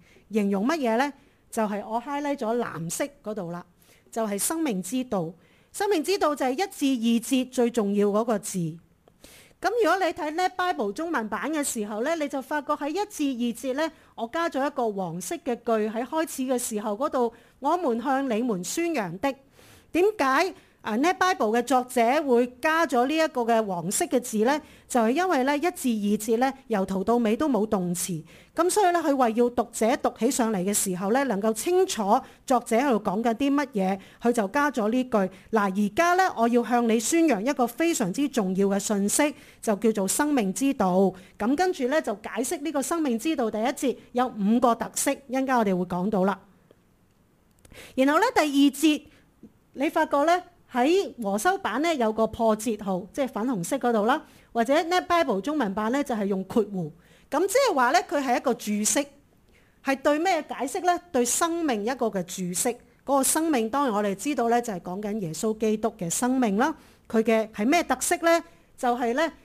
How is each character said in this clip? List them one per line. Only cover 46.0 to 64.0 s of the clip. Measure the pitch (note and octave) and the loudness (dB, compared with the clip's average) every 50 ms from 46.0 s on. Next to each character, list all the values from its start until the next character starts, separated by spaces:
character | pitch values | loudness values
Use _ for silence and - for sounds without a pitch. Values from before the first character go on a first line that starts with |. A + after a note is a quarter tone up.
| F3+ G#3+ | -2 0
到 | G#3+ F#3 F#3 | 0 2 2
啦。 | G3+ F#3 F#3 - - _ _ _ _ _ _ _ _ _ _ _ _ _ _ _ _ _ _ _ _ _ _ - - - - - - - | 0 0 -4 -8 -20 _ _ _ _ _ _ _ _ _ _ _ _ _ _ _ _ _ _ _ _ _ _ -20 -20 -20 -20 -20 -6 0
然 | C4 C4 | 2 2
後 | C#4+ D4+ E4+ | 4 4 4
呢， | G#4+ B4+ B4 | 2 2 4
第 | G4+ | 2
二 | D#4 | 2
節， | D4+ C4+ C#4 C#4+ C#4+ C#4 - D#4+ D#4 D4+ B3+ - - - - _ _ _ _ - - _ _ _ _ - | 4 4 4 4 4 4 4 2 2 2 2 -4 -12 -20 -20 _ _ _ _ -20 -20 _ _ _ _ -6
你 | A#3 C#4 | -4 -2
發 | E4 - E4 D#4 | 0 0 0 0
覺 | D#4 D4 C#4+ D4 | 2 2 2 2
呢， | E4 F4 F4+ F4+ - _ _ _ - | 4 2 0 0 -6 _ _ _ -4
喺 | - A#3+ B3 D4+ F4 G4+ F4+ A#3+ - - | 0 2 2 4 4 2 0 -2 -6 -6
和 | A3 G3 G3 | -4 -4 -2
修 | G#3+ - F4+ G4 F#4+ | 0 0 0 0 0
版 | - G#3 G#3 C4 | -2 -2 -2 0
呢， | D#4 E4+ D#4+ | 0 0 0
有 | B3+ A3+ G#3+ | 0 0 0
個 | A3 A3+ A3 | 0 0 -2
破 | A3 - - A3+ A3 G#3+ | -2 0 0 2 2 2
折 | A3 - A#3+ G#3 G#3 G3+ | 2 0 -4 -4 -4 -4
號， | G3 F#3+ F3 - - - | -4 -4 -4 -4 -6 -6
即 | D4 | -4
係 | C4+ | -4
粉 | B3 - D4+ D4+ | -4 -4 -4 -4
紅 | C4+ B3 F3+ E3+ | -2 -2 -4 -4
色 | - C#4+ | -4 -2
嗰 | - - A#3+ A#3 | 0 0 2 2
度 | G#3+ G3+ | 2 2
啦， | A#3 C#4+ D#4 - - - - - _ | 2 0 0 -2 -8 -20 -20 -16 _
或 | - A#3 A3+ | -2 0 2
者 | A#3+ C#4 | 2 2
Net | E4 F4 E4 F4+ F4+ F4+ | 2 2 2 0 0 0
Bible | F4+ F4 E4+ E4+ C#4 G3+ F#3+ | 2 2 2 2 2 0 -2
中 | F#3 C#4+ D#4 | -2 -2 -2
文 | D4+ A#3 G3 F#3+ | 0 -2 -2 -2
版 | G#3+ G#3+ A3+ | -2 -2 0
呢， | B3+ C#4+ C#4 | 0 0 -2
就 | - A#3+ | -2 -2
係 | G#3+ G3+ | -2 -2
用 | G3 G3 F#3+ F#3 | -2 -2 -2 -4
括 | - - A#3 G3+ | -2 0 0 0
弧。 | G#3 G3+ F3+ E3 D3+ - - - - - - _ - | 0 -2 -6 -6 -6 -10 -14 -20 -20 -20 -20 _ -4
噉 | C4+ D4 F#4+ | -2 0 0
即 | G4 A4 C5+ C#5 A#4 | 2 2 4 4 4
係 | E4+ | 4
話 | C4+ A#3+ A#3+ | 2 4 4
呢， | D#4 F#4 F#4 - | 4 2 2 0
佢 | E4+ C#4+ | -2 -2
係 | C4 C4+ A#3+ | 0 0 0
一 | B3 | 0
個 | - C4 A#3 | 0 0 -2
注 | A#3 - G#3+ | -2 -2 -4
釋， | G#3 G#3 G#3+ - - C#4+ D4 - - - _ _ _ _ _ _ _ _ _ _ _ _ - | -2 -2 0 0 0 0 -2 -4 -8 -20 _ _ _ _ _ _ _ _ _ _ _ _ -4
係 | C4+ C4+ C4+ | -2 -2 0
對 | C4+ D4+ D4 D#4 | 2 0 2 2
咩 | E4+ F#4+ F4 D#4 D4+ - | 2 0 0 -2 -4 -6
解 | G#3+ F3+ A#3+ | -8 -6 -6
釋 | C#4+ - F#4 E4+ | -6 -4 -2 0
呢？ | F4+ F4 E4+ - - | 0 0 0 -2 -2
對 | - B3 B3 | 0 0 0
生 | A#3+ - - F4 E4 E4+ E4+ E4 | 0 0 0 0 0 0 0 0
命 | C#4+ A#3 G#3 G3+ | 0 0 0 -2
一 | A#3+ C4+ | -2 -2
個 | B3 A#3+ | -2 -2
嘅 | A3 F#3 F#3+ F3 | -2 -2 -4 -6
注 | - - F#3+ F3+ F3 F3+ | -6 -6 -6 -6 -4 -2
釋。 | - - A#3+ A#3+ - - _ _ _ - | -2 -2 -2 -2 -4 -8 _ _ _ -2
嗰 | - C#4 | 2 2
個 | C4+ C4 | 2 4
生 | - - D#4 D#4+ E4 | 2 2 2 2 2
命 | D4 A#3 A3 A3 | 2 2 0 0
當 | B3 C#4 C#4+ | 0 0 0
然 | B3 G3+ | 0 0
我 | G#3 | 0